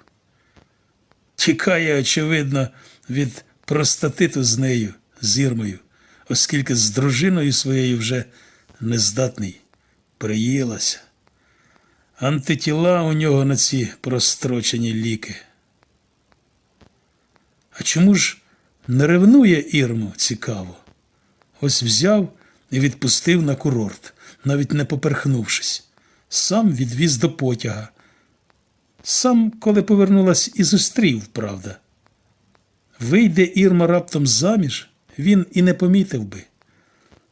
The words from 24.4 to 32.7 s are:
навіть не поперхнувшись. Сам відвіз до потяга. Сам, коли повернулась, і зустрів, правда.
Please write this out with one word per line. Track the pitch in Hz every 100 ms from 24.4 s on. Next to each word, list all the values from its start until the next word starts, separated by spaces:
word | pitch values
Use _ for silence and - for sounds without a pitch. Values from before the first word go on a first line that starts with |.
навіть | 135 143 143
не | 147
поперхнувшись. | 139 143 156 143 143 127 107 - - - - _ _ _ _
Сам | - - 196 220
відвіз | 127 123 123 165 127
до | 165
потяга. | - 131 117 117 104 110 _ _ _ _ _ _ _ _ _ _ _
Сам, | - - 254 240 220
коли | - 220 208
повернулась, | 190 202 190 196 185 175 -
і | -
зустрів, | 180 202 - - 196 113 101
правда. | - 107 95 95 95 _ _ _ _ _ _ _ _ _